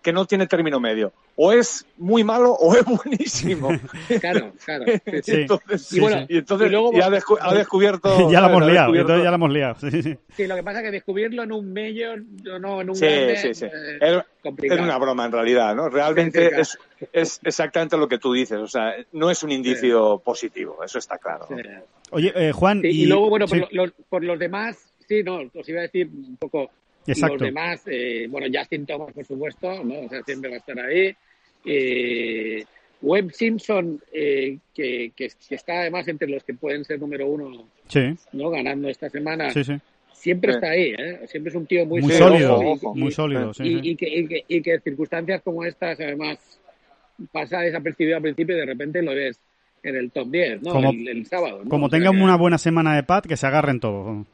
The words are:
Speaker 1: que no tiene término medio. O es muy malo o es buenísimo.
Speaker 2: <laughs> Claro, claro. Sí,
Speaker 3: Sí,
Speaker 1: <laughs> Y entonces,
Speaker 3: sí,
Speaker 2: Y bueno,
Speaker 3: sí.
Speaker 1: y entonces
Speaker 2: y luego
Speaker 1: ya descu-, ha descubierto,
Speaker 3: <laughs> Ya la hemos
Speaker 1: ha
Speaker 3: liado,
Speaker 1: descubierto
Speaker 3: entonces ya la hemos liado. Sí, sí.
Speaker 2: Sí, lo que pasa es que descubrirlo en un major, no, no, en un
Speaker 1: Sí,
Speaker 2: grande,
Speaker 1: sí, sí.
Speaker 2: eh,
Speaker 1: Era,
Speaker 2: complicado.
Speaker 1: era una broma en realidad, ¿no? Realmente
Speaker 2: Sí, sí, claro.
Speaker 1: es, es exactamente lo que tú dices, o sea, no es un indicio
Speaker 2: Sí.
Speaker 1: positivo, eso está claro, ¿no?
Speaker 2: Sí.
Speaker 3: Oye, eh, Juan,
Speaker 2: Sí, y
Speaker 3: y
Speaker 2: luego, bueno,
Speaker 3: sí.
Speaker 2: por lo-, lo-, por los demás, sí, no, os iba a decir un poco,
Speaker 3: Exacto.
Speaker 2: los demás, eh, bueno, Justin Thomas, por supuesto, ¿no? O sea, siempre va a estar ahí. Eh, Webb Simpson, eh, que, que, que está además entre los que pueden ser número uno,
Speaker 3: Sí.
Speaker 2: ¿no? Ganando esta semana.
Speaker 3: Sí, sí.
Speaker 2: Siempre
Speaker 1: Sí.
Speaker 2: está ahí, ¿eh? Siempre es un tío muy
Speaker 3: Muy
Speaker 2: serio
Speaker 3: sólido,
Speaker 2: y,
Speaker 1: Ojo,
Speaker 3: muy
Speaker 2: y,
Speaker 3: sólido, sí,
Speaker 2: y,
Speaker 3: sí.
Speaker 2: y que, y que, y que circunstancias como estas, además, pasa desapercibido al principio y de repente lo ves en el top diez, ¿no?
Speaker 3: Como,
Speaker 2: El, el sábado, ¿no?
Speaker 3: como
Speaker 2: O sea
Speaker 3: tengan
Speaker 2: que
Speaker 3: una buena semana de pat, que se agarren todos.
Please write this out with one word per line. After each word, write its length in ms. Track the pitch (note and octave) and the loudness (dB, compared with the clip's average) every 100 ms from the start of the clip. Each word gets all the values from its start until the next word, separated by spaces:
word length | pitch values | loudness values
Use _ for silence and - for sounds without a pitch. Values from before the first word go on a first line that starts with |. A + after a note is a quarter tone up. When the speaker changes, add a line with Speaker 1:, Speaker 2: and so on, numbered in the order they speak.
Speaker 1:
que 100 | E3+ | 0
no 120 | F3 F#3+ | 0 2
tiene 220 | G3 F#3+ | 0 2
término 320 | F3 D#3+ C3+ | 2 2 0
medio. 320 | A#2+ A2 G#2 _ _ - | 0 0 -2 _ _ 2
O 160 | D#3+ | 6
es 320 | A#3+ A#3 - - - | 6 2 -6 -14 -10
muy 260 | F3 A#3 | 2 2
malo 300 | G#3+ A3+ B3 | 4 4 4
o 220 | - E3 A#3+ | 6 6 6
es 80 | A#3+ | 6
buenísimo. 840 | A3+ - C4 C#4+ - C#3+ F3 C3+ | 0 0 -4 -4 -4 -2 -2 -2
Speaker 2:
<laughs> 500 | D3 A2+ - - A#3 | -4 -6 -16 -2 -2
Claro, 320 | E3+ F3+ G#2+ - - | 0 -2 -2 -14 -10
claro. 200 | D3 B2 G#3+ - | -4 0 0 -2
Sí, 160 | D#3 | -6
Speaker 3:
Sí, 80 | - | 0
Speaker 1:
<laughs> 60 | D#3 | 0
Y 40 | |
entonces, 400 | C#3 G3 - F#3+ | 2 0 0 -6
Speaker 3:
sí, 140 | - F3+ | -2 2
Speaker 2:
Y 20 | |
bueno, 200 | G#3+ F#3+ | 4 2
Speaker 3:
sí. 60 | C3+ | 0
Speaker 1:
y 80 | E3+ | -2
entonces 280 | - G3 G#3+ | 0 2 2
Speaker 2:
y 40 | |
luego 200 | G#3 A#3 | 4 4
Speaker 1:
ya 160 | F3 F#3 | 4 4
descu-, 280 | G3 - G#3 | 2 4 2
ha 140 | F3 G3+ | 4 2
descubierto, 760 | G3 F#3+ G3+ F#3+ G3 F#3+ E3+ | 2 4 4 4 4 6 8
Speaker 3:
<laughs> 0 | |
Ya 100 | F3 | 8
la 60 | F#3 | 8
hemos 120 | F3+ | 6
Speaker 1:
ha 20 | D#3 | 8
Speaker 3:
liado, 140 | F3 C3 | 6 6
Speaker 1:
descubierto 240 | - D#3+ | 4 4
Speaker 3:
entonces 100 | E3+ | 4
ya 60 | F3 | 4
la 40 | F3 | 2
hemos 160 | D#3+ | 2
liado. 240 | C#3+ C3 A2+ | 2 -2 -4
Sí, 220 | C#3+ D#3 | -4 -2
sí. 140 | D3+ D3 _ - | -4 -8 _ -6
Speaker 2:
Sí, 120 | F#3+ | -4
lo 80 | F#3 | -4
que 80 | |
pasa 160 | F3+ G#3 | -6 -8
es 60 | A3 | -8
que 60 | |
descubrirlo 520 | G3 - F#3+ A3 A#3+ | -8 -6 -4 -4 -6
en 80 | A3+ | -6
un 200 | G#3+ G3 | -8 -8
major, 500 | F#3+ G#3+ A3 A#3 A3+ A3 G3 | -8 -8 -8 -8 -10 -16 -18
no, 160 | G3 F#3 | -14 -10
no, 220 | G3 G3 | -8 -6
en 80 | F#3 | -6
un 60 | F#3+ | 0
Speaker 1:
Sí, 100 | D#3 | 2
Speaker 2:
grande, 320 | D3 B2+ A#2 | 4 2 0
Speaker 1:
sí, 160 | B2+ | -2
sí. 120 | A2 C#3 | -6 -10
Speaker 2:
eh, 320 | D#3 D3+ D3 | -10 -12 0
Speaker 1:
Era, 240 | D3+ F3+ - _ | 2 2 -2 _
Speaker 2:
complicado. 360 | D3 C#3 C#3 F3 | -12 -4 0 2
Speaker 1:
era 80 | F3 | 2
una 100 | C3 | 0
broma 280 | C3+ B2+ A#2+ | 0 0 0
en 60 | |
realidad, 440 | A#2 A#2 B2 G#2+ A2 | 0 4 4 4 0
¿no? 120 | D#3 | 0
Realmente 500 | C3+ D3+ D#3+ E3 D#3+ | 0 2 2 2 4
Speaker 2:
Sí, 40 | E3+ | 4
sí, 40 | |
claro. 120 | D3+ | 4
Speaker 1:
es, 480 | D3+ - _ _ C#3+ | -2 -4 _ _ -4
es 260 | F3 E3 - | -2 -2 -4
exactamente 520 | E3+ D#3 D#3 E3+ D#3+ E3 | -6 -2 -2 -2 0 0
lo 100 | D3 | 2
que 100 | A#2+ | 0
tú 160 | C3+ | 0
dices, 240 | B2 A#2+ G#2+ | 0 0 -4
o 100 | G#2+ | -4
sea, 260 | B2 A2 G2 - | -2 -4 -4 -12
no 160 | D#3 E3 | -2 0
es 100 | F3 | 0
un 80 | D#3 | -2
indicio 680 | C3+ B2+ B2 B2 A#2 G#2+ G2+ | -2 -2 0 4 6 4 2
Speaker 2:
Sí. 40 | - | -2
Speaker 1:
positivo, 580 | A#2+ A2+ F#2+ E2+ D#2 | -4 -6 -8 -10 -10
eso 140 | F2+ B2 | -8 -10
está 200 | - F2+ | -8 -10
claro, 260 | F#2 D#2 D#2+ | -8 -10 -12
¿no? 80 | B2 | -14
Speaker 2:
Sí. 60 | G#2+ G2 - _ _ | -14 -20 -20 _ _
Speaker 3:
Oye, 240 | D#3+ F3+ F3+ | 0 0 2
eh, 160 | D#3+ | 0
Juan, 300 | - F#3 G#3 | 2 2 2
Speaker 2:
Sí, 60 | E3+ | 2
y 160 | D#3+ | 4
Speaker 3:
y 20 | E3 | 6
Speaker 2:
luego, 240 | G3 G#3+ | 6 4
bueno, 180 | G#3+ G3+ | 4 2
Speaker 3:
sí. 120 | F3+ | 2
Speaker 2:
por 140 | F3+ | 0
lo-, 120 | F#3+ F3+ | -2 -2
lo-, 80 | _ _ | _ _
por 140 | F#3 | -4
los 160 | F3 E3+ | -2 -4
demás, 380 | F3 G3 A3+ - _ _ _ | -4 -6 -8 -12 _ _ _
sí, 140 | G#3 | -2
no, 180 | F3+ F#3 B2+ | 0 -6 -10
os 160 | E3+ D3 | -14 -10
iba 100 | E3 | -8
a 40 | |
decir 240 | E3+ F#3 D#3+ | -4 -2 -4
un 240 | D3+ C3 B2+ | -6 -16 -12
poco, 320 | D3+ D3+ C3 _ _ _ - | -6 -4 -6 _ _ _ -4
Speaker 3:
Exacto. 280 | C#3 D#3 C#3+ | 0 0 0
Speaker 2:
los 60 | |
demás, 400 | C3+ C#3 E3+ E3+ - | -4 -4 -6 -6 -8
eh, 400 | B2+ B2 A2+ A#2 | -6 -4 -6 -8
bueno, 160 | C#3 C3+ | -8 -4
Justin 320 | C#3+ C#3+ D#3 C#3+ | -6 -6 -8 -8
Thomas, 260 | D3 D3+ | -10 -12
por 120 | D3 C3+ | -16 -12
supuesto, 580 | C3+ D3 - F#3 F#3+ | -10 -10 -8 -10 -8
¿no? 180 | B2 D3 | -8 -8
O 80 | A#2+ | -12
sea, 120 | C3 | -12
siempre 260 | A#2 C3+ C3 | -10 -10 -10
va 60 | B2 | -14
a 20 | |
estar 200 | - B2 | -14 -10
ahí. 360 | B2+ E3+ F#3+ G3+ _ _ _ _ - | -2 0 0 -2 _ _ _ _ -4
Eh, 1000 | D3 B2+ B2 B2 A#2+ A#2 A2+ A2 A2 G#2+ _ _ _ | -2 0 -2 -2 -4 -4 -6 -6 -8 -12 _ _ _
Webb 300 | C#3 F#3+ F#3 | 0 0 0
Simpson, 680 | - A3+ A3+ - G3+ E3+ D3+ _ | -2 -2 -2 -2 -2 -2 -8 _
eh, 440 | D#3 D3 C#3 C3+ C#3 _ | -4 -2 0 -2 -8 _
que, 380 | - C3 B2 A#2 _ | -8 -6 -6 -8 _
que, 140 | B2+ _ _ | -12 _ _
que 60 | C3 | -12
está 240 | - F3 | -8 -6
además 260 | E3+ F3 E3+ | -4 -6 -8
entre 200 | D3+ D3 | -6 -6
los 140 | C#3 | -6
que 100 | - | -10
pueden 320 | B2 D3+ D3 C#3+ | -8 -6 -6 -8
ser 140 | D3 | -8
número 280 | D3 C#3+ C#3 | -8 -6 -4
uno, 380 | D3+ C#3 A#2+ A2+ _ _ | -6 -8 -16 -20 _ _
Speaker 3:
Sí. 280 | C#3+ C3 E3 _ | 0 0 -4 _
Speaker 2:
¿no? 160 | C3+ D3+ | -8 -4
Ganando 360 | D#3 C3 C#3 C#3+ | -4 -4 -4 -6
esta 200 | - C#3+ | -8 -10
semana. 400 | C#3+ D3+ D#3+ D3 | -8 -6 -4 -2
Speaker 3:
Sí, 120 | C#3 | -2
sí. 100 | C3 D3 _ _ _ | -2 -6 _ _ _
Speaker 2:
Siempre 380 | _ F3+ F3+ - | _ -2 0 2
Speaker 1:
Sí. 40 | A#2+ | 0
Speaker 2:
está 120 | E3 | 0
ahí, 220 | E3+ D#3+ G#2+ | 0 0 -2
¿eh? 300 | D#3 F3+ A#2 | -10 -12 -12
Siempre 220 | D#3 D#3 | -10 -8
es 60 | E3 | -8
un 100 | D#3 | -2
tío 200 | F3+ D#3+ | 0 0
muy 160 | E3+ | 0
Speaker 3:
Muy 100 | C#3+ | 4
Speaker 2:
serio 160 | E3 F3+ | 8 8
Speaker 3:
sólido, 340 | E3+ C3+ A#2+ | 8 4 4
Speaker 2:
y, 40 | D3+ | 2
Speaker 1:
Ojo, 280 | D3 B2+ A#2 | -2 -4 -4
Speaker 3:
muy 120 | C3+ | -4
Speaker 2:
y, 40 | |
Speaker 3:
sólido, 420 | - D3+ C3+ A#2+ G#2 | -2 -2 -2 -4 -4
sí, 80 | |
Speaker 2:
y, 60 | E3 | -2
Speaker 3:
sí. 100 | E3 D3+ | -2 -2
Speaker 2:
y 60 | E3 | -4
que, 120 | E3 D#3 | -4 -4
y 80 | D#3 | -4
que, 180 | E3 - | -6 -2
y 140 | F3 | -2
que 180 | D#3+ E3 | 0 -2
circunstancias 640 | - C#3 D#3 E3 E3+ F#3 | -2 -6 -6 -4 -4 -6
como 200 | - E3+ E3+ | -6 -6 -8
estas, 340 | - F3 D#3+ | -6 -8 -6
además, 380 | D3+ C#3+ D3+ D3 _ _ _ _ _ _ _ - E3+ | -8 -6 -8 -10 _ _ _ _ _ _ _ -20 -12
pasa 280 | E3 C#3 F3+ | -10 -6 -4
desapercibido 560 | E3+ E3 D3+ C#3+ D#3+ E3 | -2 -4 -8 -2 0 0
al 40 | |
principio 320 | D#3 C#3+ E3 F3 | -2 -2 -2 -2
y 40 | |
de 60 | C3+ | -4
repente 360 | B2 C#3+ F3 | -6 -6 -4
lo 140 | D#3+ C#3 | -4 -4
ves 240 | C3+ A#2 _ _ _ _ | -6 -8 _ _ _ _
en 140 | - C3 | -8 -6
el 160 | B2 | -6
top 180 | - B2 | -8 -4
diez, 320 | E3 D#3+ G#2 | -2 -2 -4
¿no? 120 | D3 | -2
Speaker 3:
Como, 180 | C3+ C3+ | 2 2
Speaker 2:
El, 160 | A#2 A#2+ | 0 -6
el 180 | A#2 A2+ | -10 -6
sábado, 360 | F3+ D#3 G2 | -4 -4 -6
¿no? 60 | A2 | -4
Speaker 3:
como 180 | D3 C#3+ | -2 2
Speaker 2:
O 20 | |
sea 80 | D#3+ | 4
Speaker 3:
tengan 180 | F#3+ F#3+ | 4 6
Speaker 2:
que 60 | |
Speaker 3:
una 120 | F#3+ F3+ | 6 6
buena 220 | F3 E3+ | 4 4
semana 360 | E3+ E3 D#3+ D3 | 2 2 2 2
de 60 | |
pat, 220 | C3+ F#3+ E3+ | 2 0 0
que 100 | D3 | -2
se 100 | C3+ | 0
agarren 320 | D3 D3 B2+ | 2 2 0
todos. 480 | A2+ G2+ G2 G#2+ G#2 | -2 -4 -6 -10 -12